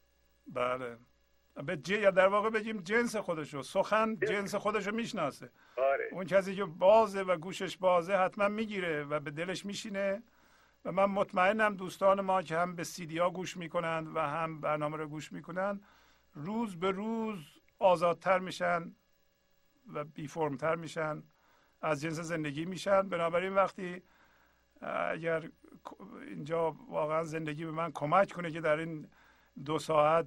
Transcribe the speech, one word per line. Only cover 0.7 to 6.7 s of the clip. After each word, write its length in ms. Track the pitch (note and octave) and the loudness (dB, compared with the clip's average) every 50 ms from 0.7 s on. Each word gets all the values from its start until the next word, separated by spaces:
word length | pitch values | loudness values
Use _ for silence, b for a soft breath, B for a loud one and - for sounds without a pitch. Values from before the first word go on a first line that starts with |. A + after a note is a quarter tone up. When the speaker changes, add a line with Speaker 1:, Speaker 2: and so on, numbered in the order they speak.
| B2+ B2+ C3 A#2+ A#2 A#2 A#2+ _ _ _ _ _ _ _ _ _ _ - D3 | 0 -2 -4 -10 -12 -14 -20 _ _ _ _ _ _ _ _ _ _ -10 -6
Speaker 1:
به 100 | C#3 F#3 | -6 -6
ج-، 140 | D#3 C#3 D#3 | -6 -2 -2
یا 220 | G3 A3 G#3 G3 | -2 4 4 6
در 160 | F3+ F#3 F#3 G3 | 6 8 6 6
واقع 220 | G3+ G#3 G3+ A3 | 6 4 0 2
بگیم 280 | A3+ A3 G#3+ A3+ A3 F#3+ | 0 -2 -4 -2 -6 -8
جنس 380 | E3 E3 G#3 A#3 A#3+ A#3 - | -6 0 0 2 2 2 -2
خودش 380 | G#3+ - - F3 D#3+ D3+ B2 - | -4 -4 -4 -4 -4 -4 -8 -8
رو. 100 | C#3+ C3 | -10 -10
سخن 520 | - - F#3+ F#3+ - G3+ G#3+ A3 A3 A3 F3+ | -2 0 0 2 4 4 2 2 2 0 -2
Speaker 2:
جنس. 100 | F#3 G#3+ | 0 0
Speaker 1:
جنس 260 | F#3+ G#3 G3+ F#3 F#3+ | 0 0 -2 -2 -4
خودش 320 | G3+ - G3+ G#3+ G#3+ F#3 G3 | -2 -2 0 -2 0 -2 -2
رو 80 | G#3 | -4
می‌شناسه. 540 | A3+ A#3 A#3+ - G3+ D#3+ C#3 - - C3 B2 b b b b b b | -4 -4 -4 -4 -2 -2 -2 -4 -6 -16 -20 b b b b b b
Speaker 2:
آره. 320 | C3 C3+ C#3 B2+ - - | 2 2 2 2 -2 -6
Speaker 1:
اون 140 | - E3+ F#3+ | -6 -8 -6
کسی 300 | D3+ E3+ G3 F#3+ F#3+ G3 | 4 4 4 4 4 -2
که 100 | F#3+ G3+ | -2 -4
بازه 560 | F3 | -4